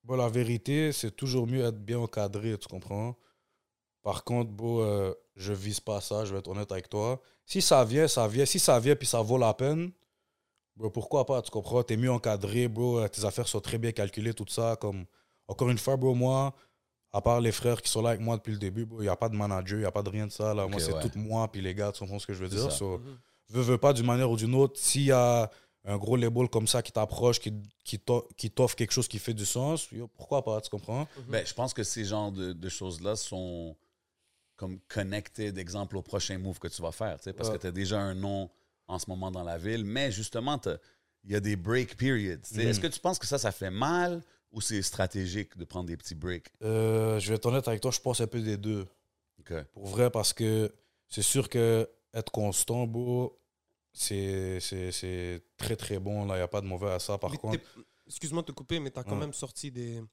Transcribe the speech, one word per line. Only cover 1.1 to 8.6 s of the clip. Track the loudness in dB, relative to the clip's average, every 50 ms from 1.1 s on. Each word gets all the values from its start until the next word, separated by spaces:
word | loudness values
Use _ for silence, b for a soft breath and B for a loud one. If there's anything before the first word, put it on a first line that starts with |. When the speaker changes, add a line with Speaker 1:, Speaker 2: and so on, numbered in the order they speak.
| -4
Speaker 1:
toujours | -4 -4 0 2 2 2
mieux | 2 2 2 2
être | 0 -2 -4
bien | -4 -4 -2 -2
encadré, | -2 -2 -2 -2 -2 -2 -2 -4 -2 -2 -4 -4
tu | -6 -10
comprends ? | -12 -12 -8 -6 -4 -4 -4 -4 -6 _ _ _ _ _ _ _ _ _ _ _ _ _ _ _ _ _
Par | _ -4 -4 -2 -2
contre, | 0 0 0 0 -2
bro, | -4 -6 -4 0 2 2
euh, | 2 4 2 2 2 0 -2 -6 _ _ _
je | -10 -6 -4 -4
vise | -4 -4 -4 -6 -4
pas | -4 -4 -4 -4
ça, | -2 -2 -2 -2 -2
je | -2 -4
vais | -6
être | -6 -6
honnête | -6 -6 -4 -4
avec | -6 -6 -6 -4
toi. | -4 -2 0 0 -2 -4 b b b b b
Si | -4 0 2
ça | 6 8 8 8 8
vient, | 6 6 4 4
ça | 4 4 4 2 2
vient. | 4 2 2
Si | 4 4
ça | 4